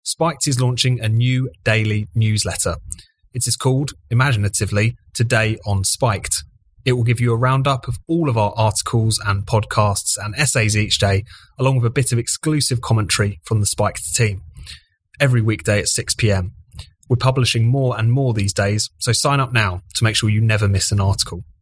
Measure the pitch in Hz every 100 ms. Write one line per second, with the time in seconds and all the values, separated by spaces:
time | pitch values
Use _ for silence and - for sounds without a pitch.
0 | - - 160 - - 127 123 123 127 123
1 | 110 113 123 127 131 - - 110 107 107
2 | 104 113 110 107 92 - 92 82 - -
3 | - _ _ 123 120 - 131 131 143 -
4 | _ 120 139 110 101 - 98 101 113 120
5 | - - 117 120 110 110 104 101 95 -
6 | 110 101 - - - _ _ _ - 123
7 | 120 117 120 117 127 135 135 131 - 120
8 | - 165 151 113 104 113 110 - - 117
9 | 110 - 107 98 98 110 - - 104 98
10 | - - 107 104 135 131 110 107 104 -
11 | 101 98 - - - - 131 131 117 127
12 | 127 117 120 - 156 151 131 123 - 113
13 | 101 - 101 - - 113 101 - 104 -
14 | - - 110 98 - - - - _ _
15 | _ - 139 123 110 107 - 104 - -
16 | - - 110 98 90 - - - - _
17 | _ 120 131 131 120 117 113 135 131 107
18 | 113 131 131 107 98 - 101 107 - _
19 | - 110 147 139 127 120 104 90 - -
20 | 113 107 107 107 113 107 104 98 - 101
21 | 98 98 - 87 - _